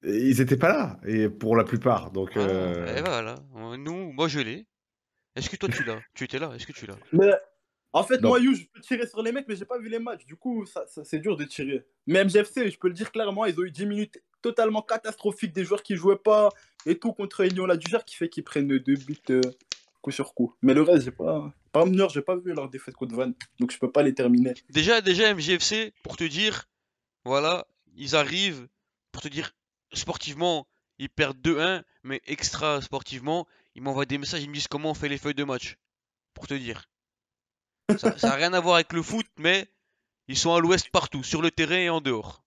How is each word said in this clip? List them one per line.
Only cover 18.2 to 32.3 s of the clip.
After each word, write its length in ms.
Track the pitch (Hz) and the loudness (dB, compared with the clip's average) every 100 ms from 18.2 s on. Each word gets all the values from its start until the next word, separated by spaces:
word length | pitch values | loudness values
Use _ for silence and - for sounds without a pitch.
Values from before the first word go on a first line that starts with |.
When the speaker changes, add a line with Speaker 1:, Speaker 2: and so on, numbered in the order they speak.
| 170 | -6
Speaker 3:
qu'ils 160 | 165 - | -6 -6
prennent 220 | 151 143 135 | -2 0 0
deux 180 | 127 139 | 2 -2
buts, 220 | 135 147 - | -2 -12 0
euh, 100 | 131 127 127 _ - _ _ | 2 2 -2 _ -16 _ _
coup 100 | - | -10
sur 220 | - 139 | -6 -8
coup. 220 | - 120 _ | -2 -2 _
Mais 120 | 131 | 4
le 100 | 135 | 6
reste, 200 | 156 175 | 8 6
j'ai 80 | 127 | 4
pas, 400 | - 160 156 147 - _ | -4 -2 -2 -6 -16 _
par 80 | - | 2
exemple, 160 | 175 185 | 4 4
Niort, 120 | 190 | 2
j'ai 100 | 143 | 0
pas 160 | 139 180 | -2 -4
vu 160 | 180 | -2
leur 160 | 156 135 | -6 -8
défaite 240 | 131 - | -10 -16
contre 220 | 131 120 113 | -10 -8 -2
Vannes, 180 | 127 123 - _ | -4 -4 -12 _
donc 120 | 123 | -4
je 80 | - | 0
peux 120 | 127 | 0
pas 120 | 139 | 4
les 100 | 143 | 4
terminer. 400 | 131 127 123 127 123 _ | 4 4 6 4 0 _
Speaker 2:
Déjà, 320 | 156 160 226 | 0 4 4
déjà, 260 | 190 175 220 | 4 4 4
M 120 | 196 | 2
G 200 | 151 175 | 0 0
F 40 | |
C, 300 | - 214 220 _ | 2 -2 -4 _
pour 120 | - - | -16 -4
te 80 | |
dire, 460 | 165 147 214 - - _ _ _ _ _ 123 | -4 0 -2 -2 -12 _ _ _ _ _ -2
voilà, 420 | 135 151 175 - _ _ 85 | 0 2 -2 -4 _ _ -16
ils 180 | 139 156 | -2 0
arrivent, 540 | 143 165 196 147 123 _ _ _ _ | 2 0 -2 -4 -14 _ _ _ _
pour 100 | - | -14
te 60 | 151 | -10
dire, 240 | 143 151 _ _ _ _ | -8 -10 _ _ _ _
sportivement, 760 | - - 165 - 143 175 165 131 _ _ _ | -12 -8 -8 -10 -4 -2 -2 -6 _ _ _
ils 100 | 139 | -14
perdent 320 | - 147 131 | -4 -4 -2
deux 180 | 131 151 | -2 0
un, 240 | 165 185 - _ | 0 -2 -8 _
mais 180 | 127 135 | -10 -10
extra 520 | - | -8